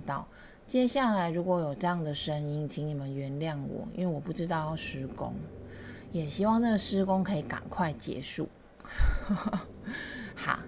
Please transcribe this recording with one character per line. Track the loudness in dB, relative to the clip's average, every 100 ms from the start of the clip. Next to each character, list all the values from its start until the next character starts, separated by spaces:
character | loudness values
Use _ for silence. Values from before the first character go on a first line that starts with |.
| -4
到。 | -6 -6 -16 -20 -20 0
接 | 4 4
下 | 4 4
来 | 4 2
如 | 2
果 | 2 2
有 | 2 0
这 | 2
样 | 2
的 | 0
声 | -2 -2 -2 0
音， | -2 -2
请 | -2 -2
你 |
们 | -2 -4
原 | -4 -4
谅 | -2 -2 -2 -4
我， | -6 -6 -2
因 | 0
为 |
我 | 0
不 | -2
知 | -2 0
道 | 0 0
要 | -2
施 | -4 -6 -6
工， | -6 -6 -6 -8 -12 -14 -12 -14 -14 -6
也 | -4 -2
希 | 2 4
望 | 6
这 | 6
个 | 4
施 | 4 2
工 | 4 4
可 | 4 0
以 |
赶 | 0 -4 -4
快 | 0 0
结 | -2 -6 -6
束。 | -6 -6 -6 -8 -20 -18 -4 4 6 4 2 0
<laughs> | 0 -2 -4 -12 -8 -8 -8 -8 -10 -6
好， | -2 -2